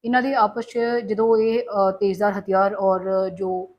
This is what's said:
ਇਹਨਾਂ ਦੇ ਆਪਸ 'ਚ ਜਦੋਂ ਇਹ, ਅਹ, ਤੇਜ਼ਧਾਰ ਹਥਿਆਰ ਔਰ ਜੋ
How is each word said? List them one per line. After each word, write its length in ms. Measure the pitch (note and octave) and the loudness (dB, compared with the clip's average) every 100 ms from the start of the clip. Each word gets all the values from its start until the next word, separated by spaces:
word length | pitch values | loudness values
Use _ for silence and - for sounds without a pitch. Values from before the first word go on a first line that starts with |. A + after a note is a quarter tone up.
ਇਹਨਾਂ 180 | A#3 B3+ | 0 0
ਦੇ 120 | C4 | 0
ਆਪਸ 300 | C4+ G#3 A3 | 2 0 0
'ਚ 140 | A3+ A#3+ A#3 A#3+ G3+ | -6 -4 -2 -2 -2
ਜਦੋਂ 300 | G#3+ A3+ A3+ | 0 2 4
ਇਹ, 260 | A3 A3+ | 2 0
ਅਹ, 300 | A#3+ G#3 F#3+ | -2 0 0
ਤੇਜ਼ਧਾਰ 460 | F#3+ G3 F3+ G#3 G3 | 2 -2 0 0 -2
ਹਥਿਆਰ 360 | G3 F#3+ G3 | 0 2 2
ਔਰ 560 | G3+ G3 F#3 F#3+ F#3+ F#3+ | 2 0 0 0 -2 -2
ਜੋ 460 | F3+ F#3+ F#3 F#3 | -4 -4 -4 -8